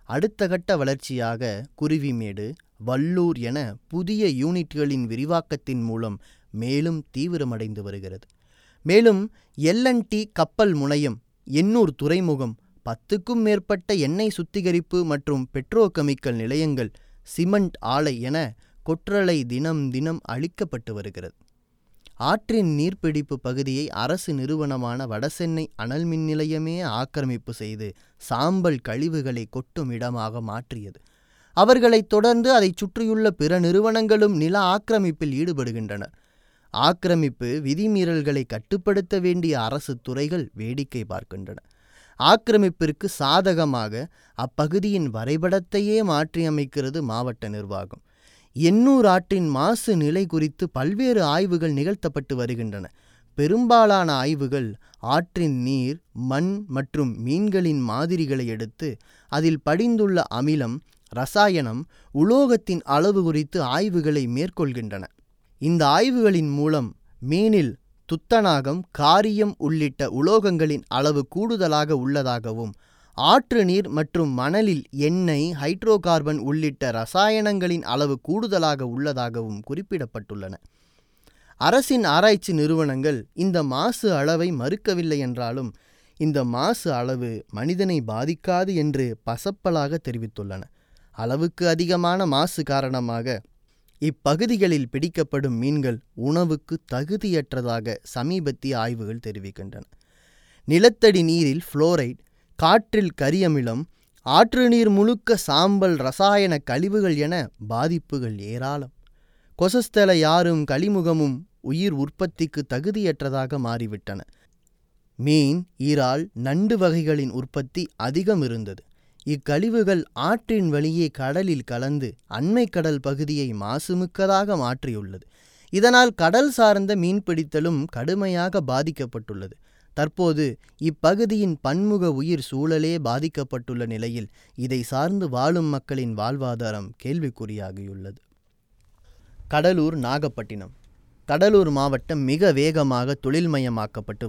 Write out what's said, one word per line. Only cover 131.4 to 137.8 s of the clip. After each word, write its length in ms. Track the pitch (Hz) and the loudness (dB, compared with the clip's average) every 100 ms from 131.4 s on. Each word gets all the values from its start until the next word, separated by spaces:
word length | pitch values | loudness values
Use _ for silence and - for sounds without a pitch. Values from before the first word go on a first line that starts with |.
| 196 156 | 0 0
பன்முக 500 | 131 160 208 208 175 135 | -2 0 2 2 0 0
உயிர் 240 | 151 165 127 | -2 -2 -4
சூழலே 420 | 135 156 160 160 170 127 | -4 0 0 0 -2 -2
பாதிக்கப்பட்டுள்ள 800 | 123 156 - 135 127 123 123 117 | -2 -4 -6 -6 -8 -8 -8 -6
நிலையில், 340 | 110 117 117 104 - _ - 123 | -6 -6 -6 -10 -16 _ -10 -4
இதை 160 | 127 117 | -4 -4
சார்ந்து 340 | 131 160 196 175 | -2 -2 -2 -2
வாழும் 420 | 123 139 175 160 143 | 0 0 2 0 -2
மக்களின் 380 | - 135 120 107 | -4 -6 -4 -4
வாழ்வாதாரம் 720 | 110 139 131 120 113 107 98 - | -4 -4 -6 -4 -4 -6 -10 -12
கேள்விக்குறியாகியுள்ளது. 1160 | 127 165 147 - 107 107 95 95 | -6 -4 -4 -8 -10 -10 -10 -12